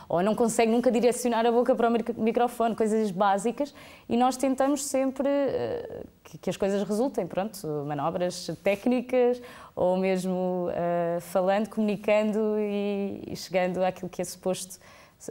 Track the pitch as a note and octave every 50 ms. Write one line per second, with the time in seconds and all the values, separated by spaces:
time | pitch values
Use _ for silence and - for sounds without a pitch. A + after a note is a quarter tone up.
0 | - - - E3 F3+ G#3+ G#3+ G#3 A#3+ A3+ A3+ - A#3 A3+ A3 B3 A#3+ B3+ G#3+ B3
1 | A#3 B3 A#3 A#3+ - B3 A#3 A3 A3+ A#3+ A#3 A#3+ B3 B3 C4 - A#3+ A#3 A#3 A#3
2 | A3+ - - - A3 A3 A3+ A#3+ A#3+ A#3+ A#3+ - A3+ A#3 G#3+ - A3+ G#3+ G#3 A3
3 | A3 G#3 F3+ F3 G#3 G3+ G3 G3+ G3 A#3+ A3+ - C#4+ C#4+ - - - - - -
4 | - - A3+ A#3 B3 B3+ B3+ B3+ - C4+ C4+ C4+ C4+ C4+ D4 C#4 - - - C4
5 | C4+ C4+ C4 - C4+ C#4 C#4+ C#4+ C#4 B3 - B3 A#3+ A3 F#3+ - - - - -
6 | - - _ _ _ - - D#3 - - F3 - - G3 G3 G3+ G3+ E3 G#3 G#3
7 | B3 C#4 - - F#3+ D#3+ - F3 F#3+ A3 A3 - - D#3 D3+ D3+ C#3+ D3 D3+ C#3+
8 | C#3+ D#3+ F3 F3+ F3+ F3+ F3+ - - - E3 - - G3 G3+ G3+ - B3 B3 B3
9 | B3 - - B3+ B3 A#3+ B3 B3 B3 - - - - - - - - F3+ F#3 F#3
10 | F#3+ F#3+ F#3+ F#3 F3+ F#3 F#3 F3+ F#3 F#3 F3+ F3+ F3+ F3 - - F3 E3+ F3 F3
11 | F3 E3+ E3+ E3+ E3+ - - G3 F3+ F#3 G3 G3+ A3 G#3+ - - A3 G#3 G#3 F#3
12 | G#3+ - G#3 G#3+ G#3+ G#3+ G#3 G#3+ A3 G#3+ G#3+ G#3+ G#3+ G#3 G3+ G3+ G3+ G3+ G3+ G3
13 | G3+ G3 G3 - - - - - - - D#3+ F#3+ F3+ F3+ F3+ F3+ F#3 F#3 F3+ -
14 | - F3 - - F3+ F3+ - - - F#3 F#3 F#3 - - - - - - - -
15 | - - _ - - -